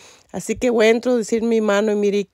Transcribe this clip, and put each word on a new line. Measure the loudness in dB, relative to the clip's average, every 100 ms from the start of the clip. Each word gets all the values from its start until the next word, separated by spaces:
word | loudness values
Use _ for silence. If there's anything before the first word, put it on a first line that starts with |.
| -20 -20 _
Así | -12 -8 -4
que | -2
voy | 2 4
a |
introducir | 2 0 -2 0 -2
mi | 0 0
mano | 2 0 0
y | 0
mire | 0 -2 -4